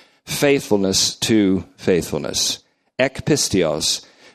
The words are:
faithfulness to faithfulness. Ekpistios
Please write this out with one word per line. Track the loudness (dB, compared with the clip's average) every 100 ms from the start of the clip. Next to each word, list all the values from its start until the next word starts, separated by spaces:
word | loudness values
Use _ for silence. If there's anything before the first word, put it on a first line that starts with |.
| _ _ -10
faithfulness | -2 2 2 2 0 2 0 -2 -2
to | 2 4 4 2 -4 -8
faithfulness. | 0 0 0 -6 -4 -4 -4 -6 _ _ _ -4
Ekpistios | -4 -2 -2 0 0 0 0 -2 -4 -4 -8 _ -20